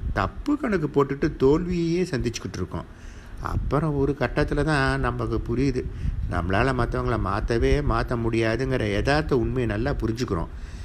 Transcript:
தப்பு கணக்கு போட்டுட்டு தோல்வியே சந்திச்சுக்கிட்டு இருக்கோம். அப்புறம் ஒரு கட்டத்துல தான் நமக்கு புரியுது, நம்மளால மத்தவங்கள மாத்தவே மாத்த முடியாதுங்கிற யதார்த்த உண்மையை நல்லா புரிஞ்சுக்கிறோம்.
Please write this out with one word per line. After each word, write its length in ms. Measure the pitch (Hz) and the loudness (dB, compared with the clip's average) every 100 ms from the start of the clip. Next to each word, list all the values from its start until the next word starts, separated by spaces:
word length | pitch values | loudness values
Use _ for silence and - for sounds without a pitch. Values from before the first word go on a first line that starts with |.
| - | -2
தப்பு 440 | 110 95 - - 285 | -2 -2 -2 -2 -2
கணக்கு 460 | 277 190 147 143 | 0 0 2 2
போட்டுட்டு 320 | 139 143 160 - | 2 2 -2 4
தோல்வியே 680 | 131 156 175 175 170 170 | 4 4 2 0 0 0
சந்திச்சுக்கிட்டு 520 | 180 127 117 - - - | 0 -2 -2 -4 -8 -6
இருக்கோம். 440 | 90 85 - - - - - - | -6 -6 -8 -14 -16 -16 -14 -8
அப்புறம் 560 | - 85 - 139 156 143 | -4 -2 0 0 0 0
ஒரு 180 | 139 139 | 0 0
கட்டத்துல 440 | 123 - 147 147 | 0 2 0 2
தான் 360 | 143 147 135 135 | 2 2 2 2
நமக்கு 420 | 123 120 113 110 - | 0 -2 -2 -2 -2
புரியுது, 360 | 117 139 127 - - - - - | 0 0 0 -4 -4 -4 -2 -2
நம்மளால 420 | 90 87 95 131 | -2 2 2 2
மத்தவங்கள 460 | 127 117 127 123 110 95 | 2 0 0 0 0 0
மாத்தவே 560 | 101 - 117 131 139 139 | 0 0 2 4 4 2
மாத்த 280 | 113 120 120 117 | 0 0 0 0
முடியாதுங்கிற 600 | 113 113 117 131 127 107 | 2 2 2 0 0 2
யதார்த்த 460 | 101 110 147 156 135 | 2 2 2 2 2
உண்மையை 280 | 113 123 120 | 2 0 0
நல்லா 260 | 107 135 | 0 0
புரிஞ்சுக்கிறோம். 560 | - 113 113 120 90 78 - - - | 0 -2 -2 -2 -2 -4 -8 -12 -10